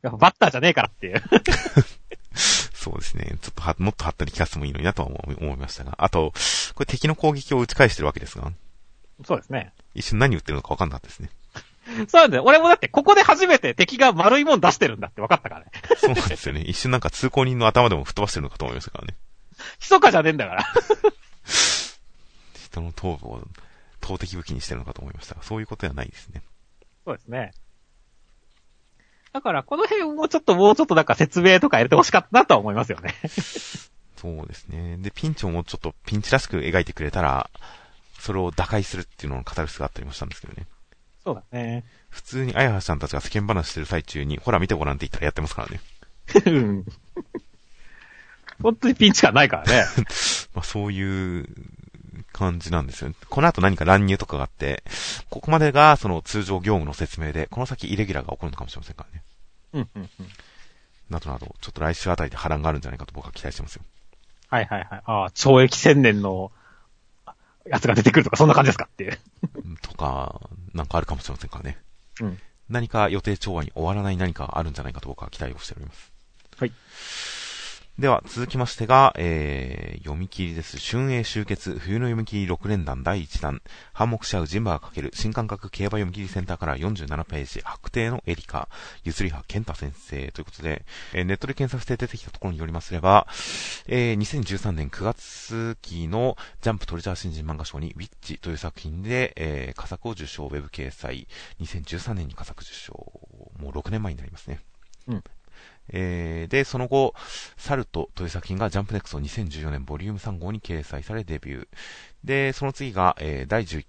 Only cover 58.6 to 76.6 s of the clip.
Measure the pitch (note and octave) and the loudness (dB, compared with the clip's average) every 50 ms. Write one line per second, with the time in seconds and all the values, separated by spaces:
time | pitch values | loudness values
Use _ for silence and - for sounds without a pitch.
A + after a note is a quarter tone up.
58.6 | - - - - - - - - - - - D#2+ - - - _ - - _ _ | -10 -10 -10 -12 -12 -14 -14 -16 -16 -16 -16 -16 -16 -18 -20 _ -20 -20 _ _
59.6 | _ _ - D3 A#2+ A#2 _ G#2 F#2 F2+ _ - F#2+ F#2 F#2+ - - - _ - | _ _ -6 -6 -6 -6 _ -14 -16 -16 _ -18 -18 -18 -18 -20 -20 -20 _ -20
60.6 | - - _ _ _ _ _ _ - - E2+ E2+ - D2+ C2 B1 - - - - | -20 -20 _ _ _ _ _ _ -12 -8 -8 -8 -6 -6 -10 -10 -10 -14 -16 -14
61.6 | - - - C#2+ D2+ D#2+ E2 - - F#2 F2 - D#2+ C#2 - - - D#2+ D#2 D2+ | -14 -14 -8 -4 -2 -2 -2 -2 0 -2 0 0 -2 -4 -4 -6 -4 -2 -2 0
62.6 | D2 D#2+ D2+ C#2+ B1+ B1+ B1 - D2+ - - D2 C#2 C2+ - - - C#2 C2+ - | 0 -2 -2 -2 -6 -8 -12 -12 -14 -14 -14 -14 -14 -12 -14 -10 -10 -10 -8 -8
63.6 | - C#2+ - - - - _ - _ - - _ - _ - _ _ _ - A#2+ | -10 -12 -12 -16 -18 -18 _ -20 _ -20 -20 _ -20 _ -20 _ _ _ 0 0
64.6 | A2 - G#2+ G2 F2 - F#2+ G2 - - A2 G#2 F#2+ F#2 - - - C3+ C3+ B2+ | 0 0 -4 -6 -6 -10 -14 -14 -6 -4 -2 -2 -2 -4 -4 2 6 10 10 10
65.6 | C3 C3 - - - E3+ D3 C#3+ C3 A#2 G#2 G#2 G2+ G2 F#2+ F#2 F#2 F#2+ - _ | 10 8 4 4 6 8 8 10 8 6 6 4 0 -2 -4 -4 -6 -8 -12 _
66.6 | _ - _ _ _ _ _ _ _ _ _ _ _ - - _ _ _ _ _ | _ -20 _ _ _ _ _ _ _ _ _ _ _ -20 -20 _ _ _ _ _
67.6 | _ - - - - - A2 A#2 - - - D#3 C#3 - - - D3+ D#3 - D3+ | _ -4 -4 0 4 4 6 8 6 8 8 8 6 4 6 6 8 8 10 8
68.6 | C#3+ C3 - - - - _ - F#2+ - - - _ - _ _ - - - - | 8 6 4 2 -4 -10 _ -10 -8 -8 -8 -10 _ -20 _ _ -8 -8 -8 -10
69.6 | - E2+ D#2+ D#2 - - - - E2 C#2 C2 C2+ C2+ - - - - - - F#2 | -14 -14 -14 -12 -14 -14 -8 -4 -4 -2 -2 -2 -4 -6 -8 -12 -14 -14 -16 -16
70.6 | F2+ F2+ - E2 D2+ C#2 - E2+ D2+ - E2 C2 - - C#2 C2 - - - C2 | -16 -10 -6 -6 -6 0 0 0 0 0 -4 -6 -6 -8 -10 -8 -10 -12 -12 -10
71.6 | C2+ C#2 C2 - - - - - _ - - - A#2 G2+ F#2 F#2+ - - _ _ | -10 -10 -10 -10 -14 -20 -20 -20 _ -20 -12 -8 -6 -6 -6 -8 -14 -20 _ _
72.6 | _ - A2 A#2+ A#2+ A2 - A2+ G#2 F#2 F2 G2 - G#2+ G2+ - - G#2 F#2 E2 | _ -6 -4 -4 -4 -2 2 2 2 2 2 0 -2 -2 -4 -4 -4 -4 -4 -4
73.6 | D2+ - - - D#2+ E2+ G2 G#2 G2+ G2 F#2+ F2+ F#2 F2+ E2 - C#2+ - - - | -6 -6 -6 -4 -2 -2 0 0 -2 -2 -2 0 -2 -2 -4 -6 -8 -6 -4 -4
74.6 | E2+ - C#2 - C2+ C2+ - - - C2+ C#2 - - - - - - B1+ B1+ C2+ | -4 -4 -6 -8 -10 -10 -10 -10 -10 -12 -12 -12 -14 -16 -10 -10 -10 -10 -10 -12
75.6 | - - - - C#2 C#2 - - - _ - - _ _ _ _ _ - - - | -14 -14 -14 -14 -14 -16 -16 -18 -20 _ -20 -20 _ _ _ _ _ -20 -8 -6